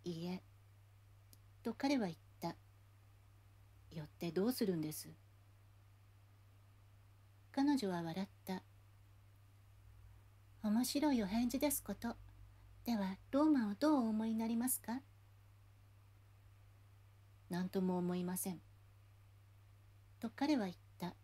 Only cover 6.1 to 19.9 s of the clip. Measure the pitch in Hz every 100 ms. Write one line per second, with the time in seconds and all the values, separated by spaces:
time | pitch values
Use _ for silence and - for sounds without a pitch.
6.1 | - - - - - - - - - -
7.1 | - - - - - 277 277 196 175 165
8.1 | 170 196 - - 185 - - - - -
9.1 | - - - - - - - - - -
10.1 | - - - - - 214 220 254 285 302
11.1 | 247 190 220 240 262 294 - - 196 233
12.1 | - - - - - - - - 226 190
13.1 | 190 - 269 311 285 214 202 294 285 226
14.1 | 220 220 220 226 226 254 - - 247 -
15.1 | - - - - - - - - - -
16.1 | - - - - - - - - - -
17.1 | - - - - 175 185 196 185 180 180
18.1 | 180 180 185 190 165 - - - - -
19.1 | - - - - - - - -